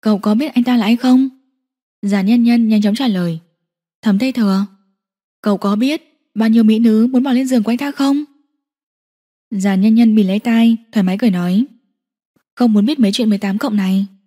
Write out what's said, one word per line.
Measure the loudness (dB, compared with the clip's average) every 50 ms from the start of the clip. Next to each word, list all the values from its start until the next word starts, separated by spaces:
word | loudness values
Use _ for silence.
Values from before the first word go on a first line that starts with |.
"Cậu | 0 0 -2 0
có | 0 -2 -2
biết | -2 -2 -2 -2
anh | -2 0
ta | 0 0
là | 0 2
ai | 0 0
không?" | 0 2 2 2 2 2 0 -4 _ _ _ _ _ _ _ _ _ _ _ _ _
Giản | -4 -2 -2 0 0
Nhân | 0 0 2 2
Nhân | 2 2 2 2
nhanh | 2 0 2
chóng | 2 0 -2
trả | -2 -2
lời: | -4 -2 -2 -4 -4 -6 -8 _ _ _ _ _ _ _ _ _ _ _ _
"Thẩm | -2 -2 0 0
Tây | -2 -4
Thừa." | -2 -2 -2 0 0 -2 -4 -6 _ _ _ _ _ _ _ _ _ _ _ _ _ _
"Cậu | -4 -4 -4
có | -2 -2 -4 -2
biết | -2 -2 -2 -4 -6 _ _ _ _ _ _ _
bao | -2 0 2
nhiêu | 2 4 4
mỹ | 4 2 4
nữ | 2 2 2 2 2 2
muốn | 0 -2 0
bỏ | 0
lên | -2 -2 -2
giường | 0 -2 -2 0
của | -2
anh | -4
ta | -4 -6 -8
không?" | -4 -2 -2 0 0 -2 -4 _ _ _ _ _ _ _ _ _ _ _ _ _ _ _ _ _ _ _ _ _ _ _ _ _
Giản | -8 -4 -2 0 0 2
Nhân | 2 2 4
Nhân | 4 4 4 4
bịt | 2 2
lấy | 2 -2 -2
tai, | -2 0 0 2 2 2 2 0 _ _
thoải | -4 -2 -2
mái | 0 -2
cười | 0 0 0
nói: | 0 0 -2 -2 0 -2 -2 -2 _ _ _ _ _ _ _ _ _ _ _ _ _ _ _ _ _
"Không | -2 0 2 2
muốn | 2 2
biết | 0 0 0
mấy | 0 0
chuyện | 0 -2 -2 -2
mười | -2
tám | -2 -2 -4 -4
cộng | -4 -4 -2 -2
này." | -2 -2 0 -2 -2 -2 -4 _ _ _